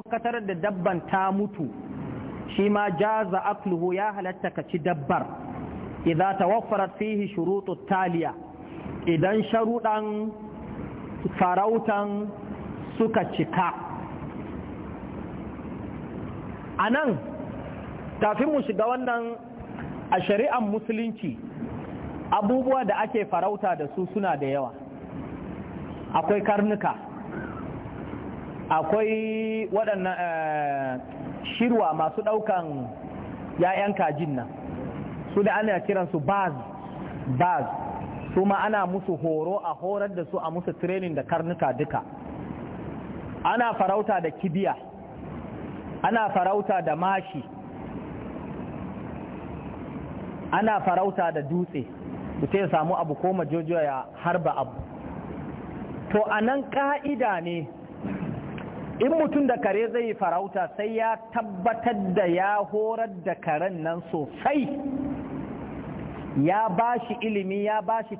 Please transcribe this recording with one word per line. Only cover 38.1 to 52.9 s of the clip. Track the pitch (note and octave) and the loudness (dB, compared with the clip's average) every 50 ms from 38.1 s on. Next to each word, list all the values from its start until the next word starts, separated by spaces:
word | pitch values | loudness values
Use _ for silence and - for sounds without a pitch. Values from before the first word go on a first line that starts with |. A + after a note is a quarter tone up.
| - - - - - | -8 -8 -8 0 2
su | - - | 4 4
ma | - G3 F#3+ F3 | 6 4 4 4
ana | G#3+ A3 G#3 F#3+ | 4 4 2 2
musu | F3+ F3+ G3 F#3 - F3+ C#3+ | 2 0 -2 0 -2 -2 0
horo, | C3+ E3 D#3+ D#3 D#3 E3+ G3 G3+ - | 2 0 2 2 2 0 0 0 0
a | E3+ D#3 | -2 -4
horar | C#3+ E3+ F#3 G3+ G3+ G3+ G3+ | -2 -2 -2 0 0 0 -2
da | G3 F3+ E3 - | -2 -4 -4 -2
su, | F#3 F#3+ | -4 -2
a | D#3+ D#3+ | -2 -2
musu | E3 F3+ F3+ - D#3+ - | -4 -2 -2 -4 -4 -2
training | - F3 F#3 F#3+ F#3 F3 D#3 | -2 0 0 0 -2 -2 -2
da | C3 C3+ | -2 0
karnuka | - E3+ E3 D#3+ E3 F3 - E3+ C#3 B2 B2 | 0 0 0 2 0 0 2 2 2 2 0
duka. | D3 - - A#2+ - - - - - - - - - - - - - - - - - - - - - - - - - - - - - | 0 0 0 -2 -4 -4 -10 -12 -12 -10 -10 -10 -8 -8 -8 -8 -8 -10 -8 -8 -8 -8 -8 -8 -8 -8 -8 -8 -8 -8 -8 -2 0
Ana | E3 G3+ A#3 A#3+ A3+ G#3 | 0 2 4 4 2 4
farauta | - G3+ F#3 F#3+ G#3+ G#3 A3 G#3 F3+ | 4 4 4 4 2 4 4 2 2
da | E3+ D#3+ | 2 0
kibiya, | D3+ - - F#3+ D3+ F#3+ G3 E3 - - - - - - - - - - - - - - - - - - - - - - - - - - - | -2 0 -2 0 2 2 2 2 0 -2 -6 -12 -14 -14 -14 -14 -12 -12 -10 -10 -10 -10 -10 -10 -10 -10 -10 -10 -10 -10 -10 -10 -8 -2 0
ana | F3+ G#3+ A#3 A3 G3 | 2 4 4 4 4
farauta | F#3+ F#3+ F3+ F#3 G3+ G#3 G3+ - G3+ F#3 E3 | 4 4 4 6 4 4 4 4 2 2 4
da | D#3+ D3+ | 2 2
mashi, | D3+ F3+ F#3+ G3 F#3+ F#3 - - D3 A#2+ - - - - - - - - - - - - - - - - - - - - - - - - - - - - - - - - - - - - - - - - - - - - - - - - - - - - - - - - - - - - - | 2 2 2 2 2 0 -2 -8 -8 -8 -8 -12 -12 -12 -12 -12 -10 -10 -8 -8 -8 -8 -8 -10 -8 -8 -8 -8 -8 -8 -8 -8 -8 -8 -8 -8 -8 -8 -8 -8 -8 -8 -8 -8 -8 -8 -8 -10 -10 -8 -8 -8 -8 -8 -8 -8 -8 -8 -8 -8 -8 -8 -8 -8 -8 -8 -8 -8 -8 -6 -2
ana | - F3 G#3 A3 G#3+ G3 | 0 2 2 4 2 4
farauta | - F#3 F3 F3+ F#3+ G3+ F#3+ - F3+ E3+ | 4 4 4 4 4 2 2 2 2 2
da | D#3+ D#3 | 2 0
dutse, | C#3+ C3+ D#3+ F3 F3+ - - D3 A#2+ - - - - - - - - - - - | -2 0 0 0 0 0 -2 -6 -6 -6 -8 -10 -10 -10 -8 -8 -8 -8 -4 -2
mutum | D#3+ C3+ - G3 | -2 2 2 2
ya | G3 D#3 | 2 4
samu | F3+ D#3+ D#3 E3 | 4 4 4 4